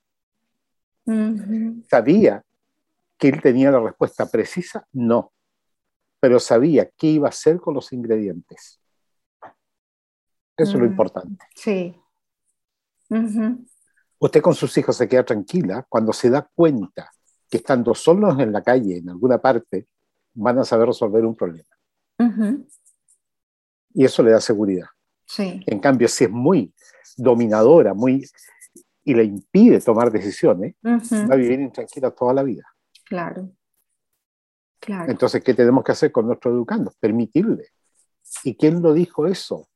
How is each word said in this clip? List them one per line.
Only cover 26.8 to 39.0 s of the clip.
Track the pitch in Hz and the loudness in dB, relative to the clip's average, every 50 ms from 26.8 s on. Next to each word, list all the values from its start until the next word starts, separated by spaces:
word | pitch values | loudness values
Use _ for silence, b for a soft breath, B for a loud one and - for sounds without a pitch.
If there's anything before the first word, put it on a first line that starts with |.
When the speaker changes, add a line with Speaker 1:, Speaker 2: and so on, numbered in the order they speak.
| b b b b b b b | b b b b b b b
Speaker 2:
dominadora, | - 117 123 120 117 120 110 107 107 110 123 170 170 - 101 95 | -2 0 2 2 2 2 0 2 4 6 6 8 6 6 4 0
muy, | 101 123 131 131 135 131 - _ b b b b b b b - - _ _ _ _ - | 0 0 0 0 -2 -4 -8 _ b b b b b b b -20 -20 _ _ _ _ -2
y | - 123 | 0 2
le | 113 110 | 2 2
impide | 104 101 98 - _ - 190 226 233 135 98 | 2 -2 -8 -6 _ 4 6 8 8 8 6
tomar | - - 110 110 120 120 | 4 2 2 2 2 0
decisiones, | 110 104 92 104 - - - - 101 87 101 - - _ - | 0 -2 -4 -6 -4 0 2 2 2 0 -2 -10 -10 _ -4
Speaker 1:
Ujú. | 226 240 233 233 233 226 214 208 220 | -2 -2 -2 -2 -2 -4 -2 0 0
Speaker 2:
va | 135 | 2
a | |
vivir | 135 123 120 127 135 | 2 2 0 0 -2
intranquila | 139 123 - 131 113 - - 147 131 120 | -4 -8 -8 -12 -14 -12 -10 -6 -6 -6
toda | - - 127 123 131 | -4 -2 -2 0 0
la | 139 139 | 0 -2
vida. | 135 107 - - _ _ _ _ _ _ _ _ | -4 -6 -10 -12 _ _ _ _ _ _ _ _
Speaker 1:
Claro. | - 202 175 170 - - 185 185 185 _ _ _ _ _ _ _ _ _ _ _ _ _ _ _ _ _ _ _ _ _ _ _ _ _ _ | -12 -10 -10 -10 -10 -12 -14 -16 -18 _ _ _ _ _ _ _ _ _ _ _ _ _ _ _ _ _ _ _ _ _ _ _ _ _ _
Claro. | - - 202 185 165 - | -14 -12 -10 -8 -8 -8
Speaker 2:
Entonces, | - - 127 120 - 143 - | -4 -2 -2 -2 -2 -2 -2
¿qué | - 120 | 0 2
tenemos | 127 120 120 131 131 - | 2 4 4 4 2 0
que | - 123 | -2 -2
hacer | - 160 147 | 0 -2 -2
con | - 127 110 | 0 0 -2
nuestros | 117 117 - - 123 120 | -2 -4 -4 -4 -4 -2
educandos? | 120 117 113 208 226 135 - - _ | -2 -4 -4 -4 -6 -6 -6 -8 _
Permitirle. | - 107 107 120 117 110 - 156 208 226 135 80 - _ _ _ _ _ _ _ _ _ _ _ _ - - - - | -4 -2 -2 -2 -2 -2 0 0 0 0 -2 -6 -8 _ _ _ _ _ _ _ _ _ _ _ _ -20 -14 -10 -8
¿Y | 139 107 | -8 -4
quién | - 151 156 165 175 | 0 0 0 2 2
lo | 170 165 147 | 2 2 2
dijo | 170 | 2